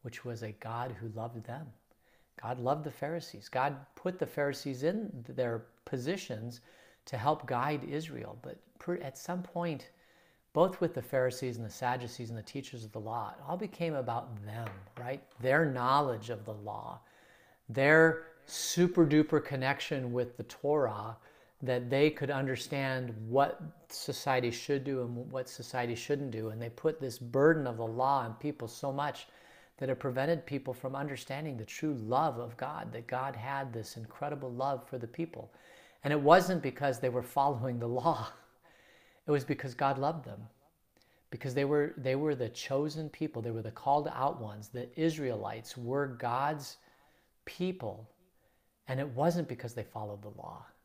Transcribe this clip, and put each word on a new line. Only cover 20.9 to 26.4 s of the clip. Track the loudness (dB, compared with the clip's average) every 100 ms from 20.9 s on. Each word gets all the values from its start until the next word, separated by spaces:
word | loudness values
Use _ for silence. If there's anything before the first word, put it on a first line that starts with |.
| 0 -6 -10 -18 -20 -20 _
that | 0 0 2
they | 6 6
could | 4 -2
understand | 0 0 -2 -2 -2 0 0 -4 -6 2
what | 4 4 2 -10 -14 -14
society | -8 -6 -4 2 2 2
should | -2 0 0
do | 0 -2
and | -2 -6 -6
what | -6 -8
society | -10 -6 -2 -2
shouldn't | -2 0 0 0
do. | -4